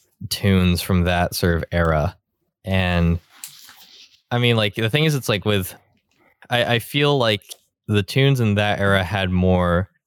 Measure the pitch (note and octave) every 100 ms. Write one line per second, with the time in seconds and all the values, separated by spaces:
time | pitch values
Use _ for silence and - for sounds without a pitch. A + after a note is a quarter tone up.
0 | _ - F#2+ - G2+ F#2+ F2+ F2 - F2+
1 | F2 F2 F2 - F2+ E2 - F2 E2 D#2
2 | D2 - _ _ _ _ F#2+ F#2+ F2+ F2
3 | E2+ E2+ _ - - - - - - -
4 | - _ - A#2+ A#2+ A2+ G#2+ A2+ A2+ D3+
5 | D#3 C#3+ A#2+ G#2 G#2+ G2+ F2+ - _ _
6 | _ _ _ _ - A#2+ A#2 A#2 - C#3+
7 | D3 C#3+ A2+ G#2 - - _ _ - G#2
8 | F#2+ C3+ C#3 B2+ A2 G2+ G#2 G2 G2+ G2
9 | F2 G2+ F#2 F2+ F#2 F2+ F2 F2 F#2+ _